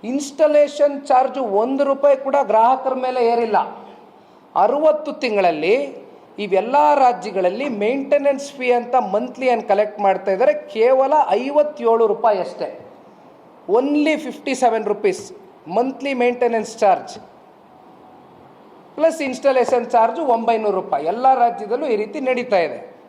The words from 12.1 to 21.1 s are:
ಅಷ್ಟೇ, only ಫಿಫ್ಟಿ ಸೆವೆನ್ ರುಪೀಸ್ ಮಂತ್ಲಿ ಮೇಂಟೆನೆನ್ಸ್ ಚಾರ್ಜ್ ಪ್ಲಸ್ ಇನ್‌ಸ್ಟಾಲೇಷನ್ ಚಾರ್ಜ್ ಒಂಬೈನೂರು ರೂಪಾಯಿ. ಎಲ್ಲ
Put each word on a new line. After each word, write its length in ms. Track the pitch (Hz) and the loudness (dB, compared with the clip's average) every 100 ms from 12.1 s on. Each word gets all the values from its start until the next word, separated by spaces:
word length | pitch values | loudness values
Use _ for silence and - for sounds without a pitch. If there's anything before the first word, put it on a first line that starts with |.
| 220 233 202 | 2 0 0
ಅಷ್ಟೇ, 480 | - - 170 - - - - - - - - - - | -4 -8 -10 -10 -20 -20 -20 -20 -20 -20 -20 -20 -2
only 460 | 214 277 294 294 302 | 0 2 0 0 -2
ಫಿಫ್ಟಿ 380 | 254 - - | -6 -10 -6
ಸೆವೆನ್ 300 | 254 247 220 | 0 0 0
ರುಪೀಸ್ 480 | 202 202 196 180 - - - - - | -2 -2 -2 -2 -12 -20 -20 -20 -6
ಮಂತ್ಲಿ 460 | 196 262 262 277 | -2 -2 -4 -6
ಮೇಂಟೆನೆನ್ಸ್ 640 | 254 240 240 240 226 214 - | 0 -2 0 0 0 -4 0
ಚಾರ್ಜ್ 400 | 202 180 - - - - - _ _ - - - - - - - - - - - - | 2 2 -2 -18 -20 -20 -20 _ _ -20 -20 -20 -20 -20 -20 -20 -20 -20 -20 -20 -18
ಪ್ಲಸ್ 280 | - 320 320 | -2 -2 0
ಇನ್‌ಸ್ಟಾಲೇಷನ್ 680 | 277 - 277 262 247 247 233 | -8 -2 0 2 2 0 2
ಚಾರ್ಜ್ 300 | 240 226 240 | 2 2 0
ಒಂಬೈನೂರು 600 | 294 233 226 226 214 190 | -2 0 0 0 0 -2
ರೂಪಾಯಿ. 260 | 180 143 | -4 -4
ಎಲ್ಲ 280 | 156 | -2